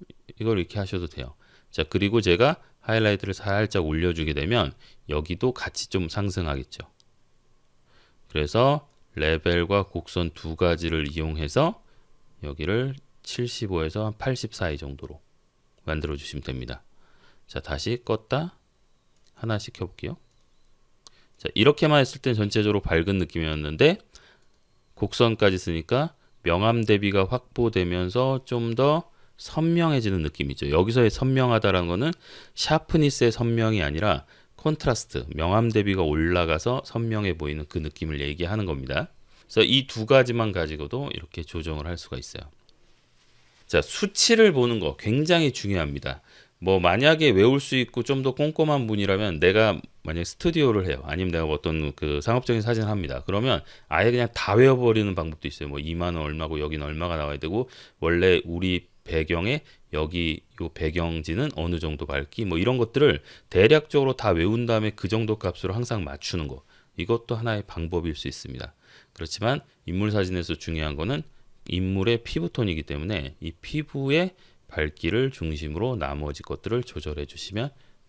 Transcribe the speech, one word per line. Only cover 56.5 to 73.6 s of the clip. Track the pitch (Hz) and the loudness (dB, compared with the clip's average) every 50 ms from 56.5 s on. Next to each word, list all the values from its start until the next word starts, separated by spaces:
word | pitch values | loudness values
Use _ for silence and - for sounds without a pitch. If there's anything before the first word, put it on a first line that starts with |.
| 80 73 | -4 -4
여기는 | 76 76 80 76 71 | -4 -4 -4 -6 -6
얼마가 | 76 76 78 85 87 85 | -6 -6 -4 -4 -4 -4
나와야 | 78 73 71 73 69 | -4 -4 -4 -6 -6
되고 | 69 78 92 113 131 - - - - - _ - | -4 -4 -2 -2 -4 -4 -8 -20 -20 -20 _ -4
원래 | - 82 85 87 90 92 87 - - | 0 2 4 4 6 6 6 4 2
우리 | 85 85 87 95 92 90 87 - _ _ _ - | 0 -4 -2 0 0 0 -2 -4 _ _ _ -8
배경에 | - 85 80 78 76 87 82 90 110 139 156 - - - - - _ - | -4 -2 -2 0 0 0 0 0 0 -2 -4 -6 -10 -20 -20 -14 _ -4
여기 | 76 78 78 87 87 85 82 78 - - _ _ - | -4 -4 -2 -2 -2 -2 -2 -4 -6 -10 _ _ -10
요 | 85 80 | -10 -10
배경지는 | - - 82 78 78 87 85 82 82 82 76 - 82 113 143 151 - | -6 -4 -4 -4 -2 -2 -2 -2 -2 -4 -4 -4 -4 -2 -4 -4 -4
어느 | 78 82 85 87 80 | -4 -4 -4 -4 -4
정도 | 85 78 76 71 71 | -4 -4 -6 -6 -6
밝기 | - - 71 69 - - - 110 | -6 -4 -4 -6 -6 -6 -6 -4
뭐 | 95 82 82 | -2 0 0
이런 | 98 120 131 123 | 2 2 2 2
것들을 | 117 113 - 135 151 135 78 71 - - - - _ - | 0 0 2 4 4 4 4 2 -2 -12 -20 -20 _ -2
대략적으로 | - 90 101 113 151 156 151 - - 143 139 131 127 | 4 6 6 8 6 6 4 2 2 2 2 2 0
다 | - - 107 | 0 0 2
외운 | 87 82 82 101 110 120 120 | 2 2 2 2 0 0 0
다음에 | 117 117 110 107 107 | 0 0 0 0 -2
그 | 101 - - 90 | -4 -4 -4 -2
정도 | 110 110 113 107 107 - | 0 0 0 0 -2 -2
값으로 | - 92 85 - - 90 92 | -2 -4 -4 -4 -4 -4 -4
항상 | 117 123 - 117 104 85 | -4 -4 -4 -4 -4 -6
맞추는 | 71 69 - - - - 87 76 69 | -6 -8 -10 -8 -6 -4 -4 -4 -6
거. | 65 65 - _ _ _ _ _ _ | -8 -12 -16 _ _ _ _ _ _
이것도 | - 90 87 117 117 - - 120 | -6 -2 0 0 0 -2 -4 -6
하나의 | 110 117 117 110 104 101 | -4 -2 -2 -2 -4 -4
방법일 | - - 82 85 80 90 85 85 82 76 | -8 -8 -6 -6 -4 -2 -2 -2 -2 -4
수 | - - 71 | -6 -8 -10
있습니다. | 67 - - 69 65 62 - - - _ _ _ - - - _ _ | -10 -10 -12 -14 -12 -12 -14 -16 -18 _ _ _ -20 -20 -20 _ _
그렇지만 | - - - - - 104 117 139 151 - _ _ _ _ | -12 -12 -10 -8 -4 -2 -2 -2 -2 -4 _ _ _ _
인물 | - 87 95 104 107 | -6 -4 -2 0 0
사진에서 | 104 104 95 92 92 90 82 - 80 | 0 0 0 0 -2 -4 -4 -4 -6
중요한 | - - - 82 78 78 76 71 | -6 -6 -6 -4 -4 -4 -4 -4
거는 | 71 80 107 139 156 156 - - - - - - - - - | -4 -4 -4 -4 -4 -6 -10 -16 -20 -20 -20 -20 -20 -12 -6
인물의 | - 92 92 92 98 95 95 113 120 113 - | -4 -2 -2 -2 0 0 2 2 0 0 -2
피부톤이기 | - - 156 170 165 - - 113 98 82 78 73 | -4 -6 -4 -4 -4 -4 -2 -2 -2 -2 -4 -6
때문에 | - 71 73 78 98 107 85 69 67 - - | -6 -6 -6 -6 -4 -4 -6 -6 -8 -12 -12
이 | - 80 80 _ | -12 -12 -12 _